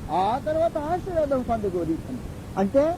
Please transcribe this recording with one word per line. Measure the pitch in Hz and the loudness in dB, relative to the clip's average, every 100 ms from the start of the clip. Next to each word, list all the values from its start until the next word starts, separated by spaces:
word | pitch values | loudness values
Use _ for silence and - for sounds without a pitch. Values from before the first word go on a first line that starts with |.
| - | -2
ఆ | 170 196 269 302 | 2 2 2 0
తర్వాత | 320 330 311 | 2 2 0
ఆశీర్వాదం | 302 359 381 330 285 269 | -2 -2 0 0 2 0
పొందగోరి | 240 233 202 175 160 160 - | 0 -2 0 -2 -2 -2 -4
అని. | - - - - 190 | -8 -8 -10 -6 0
అంటే | 196 277 311 | 2 4 4